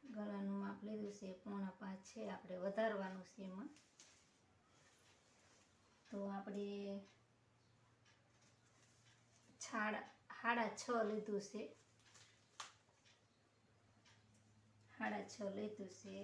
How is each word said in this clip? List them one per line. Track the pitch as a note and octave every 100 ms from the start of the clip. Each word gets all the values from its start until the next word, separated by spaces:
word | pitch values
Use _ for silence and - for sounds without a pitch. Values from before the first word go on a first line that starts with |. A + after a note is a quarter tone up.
ગળાનું | C#4 G#3+ G#3 G3+ G3 G3
માપ | G3 G3+
લીધું | G3+ G#3+ G3+
છે | G3 F#3+
પોણા | F#3 G#3+ G3+ G3 -
પાંચ | F#3+ F#3+
છે, | - A#3 G#3
આપણે | F#3+ F3+ F#3
વધારવાનું | F#3+ G3+ A3 G3+ F#3+ F#3
છે | F3+ -
એમાં. | F#3+ F#3 D4 - - - - - - - - - - - - - - - - - - - - - - - -
તો | G3+ G3
આપણે | G3 G3 G3+ G3+ G3+ G3+ G3 G3 - - - - - - - - - - - - - - - - - - - - - - - - -
છાડા, | - A3+ G#3+ G#3+ - - - -
સાડા | A#3 A#3+ A3
છ | - - A#3+ G#3
લીધું | G#3+ G#3 G3+
છે. | - G#3 - - - - - - - - - - - - - _ - - - _ - _ - - - - - - - - - - - - - -
સાડા | A3 G#3
છ | G3 - G3 G3
લીધું | G#3+ - F#3+
છે. | - G3+ G3